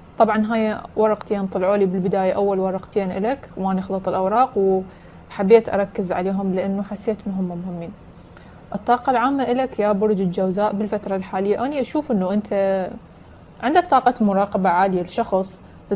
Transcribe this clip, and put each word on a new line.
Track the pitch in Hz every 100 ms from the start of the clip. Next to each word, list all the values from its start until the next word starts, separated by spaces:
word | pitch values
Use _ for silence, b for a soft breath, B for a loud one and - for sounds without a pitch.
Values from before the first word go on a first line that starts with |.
| B -
طبعًا | 220 214 214
هاي | 226 214 214 - -
ورقتين | 214 214 - 202 190
طلعوا | 190 185 202
لي | 190
بالبداية، | 190 185 196 190
أول | 190 202 190
ورقتين | 190 185 - - 196
إلك | 190 214 277 - -
وأنا | 190 190
خلط | 190 196 190
الأوراق | 190 190 214 262 214 196 190 185 B B B B
وحبيت | - 196 226 220
أركز | 196 196 - 185
عليهم | 175 185 196 196 185
لأنه | 196 196
حسيت | 196 202 - 214 -
إنهم | 190 185 175 185
مهمين. | 175 170 - - - B B B B B 202
الطاقة | - 240 247
العامة | 254 247 277
إلك | 247 247 262 -
يا | 208
برج | 202 214 202
الجوزاء | 190 175 190 190 208
بالفترة | 202 214 208 208 196
الحالية، | 190 190 202 202 262
أنا | 294
أشوف | 240 311 294
إنه | 220 185
أنت | 208 208 202 196 190 180 - - B B B - -
عندك | 240 339 349
طاقة | 262 254 247
مراقبة | 208 190 196 202 185
عالية | 175 196 185
لشخص، | 175 - 226 190 190 - B B -